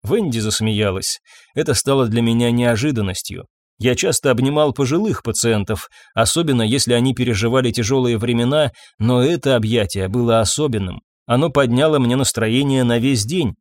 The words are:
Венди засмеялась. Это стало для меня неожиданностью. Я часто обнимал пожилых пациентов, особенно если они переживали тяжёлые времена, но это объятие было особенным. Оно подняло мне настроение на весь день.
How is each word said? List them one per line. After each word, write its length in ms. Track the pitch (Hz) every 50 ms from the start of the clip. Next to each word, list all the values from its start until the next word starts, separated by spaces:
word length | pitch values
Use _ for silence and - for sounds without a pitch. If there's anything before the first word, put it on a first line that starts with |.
| -
Венди 340 | 107 175 233 208 151 113
засмеялась. 800 | 113 107 107 104 - 107 110 107 104 107 101 92 95 - - - - _ _ - - - _ _
Это 180 | 143 151 151 127
стало 340 | - - 143 139 135 127
для 140 | 110 110 117
меня 300 | 117 117 117 117 120 120
неожиданностью. 960 | 120 120 123 120 117 107 127 151 139 113 104 95 92 - - - 98 92 - _ _ _ _ _ _ _
Я 160 | 107 127 123
часто 340 | - - 190 139 - - 143
обнимал 420 | 123 110 131 135 147 151 151 143
пожилых 520 | - - 139 120 147 175 214 214 - - _
пациентов, 680 | 117 107 - - 117 113 104 98 - 107 92 - - _ - - _ _
особенно 480 | 110 113 - - 165 170 151 135 120
если 320 | 113 107 123 139 - 123 120
они 220 | 117 123 135 127
переживали 560 | - 123 123 113 95 113 117 123 131 127 120
тяжёлые 480 | 113 120 113 101 139 131 127 120 113 107
времена, 520 | 110 120 120 117 120 123 143 156 151 131 - - - - _ _
но 240 | 110 117 127 123 123
это 320 | 147 175 160 - 139 131
объятие 540 | 117 107 110 117 117 104 - - 98 95 95
было 320 | 101 123 120 117 117 113
особенным. 600 | 110 - - - 156 143 113 104 98 92 98 - _ _ _ _ _
Оно 240 | - 117 127 156 160
подняло 480 | 131 143 139 120 120 127 147 160 151
мне 180 | 139 123 117 123
настроение 680 | 135 131 - - 113 113 110 117 131 143 139 135 131 123
на 160 | 117 120 120
весь 260 | 117 135 139 113 101
день. 300 | 113 165 185 156 104 - _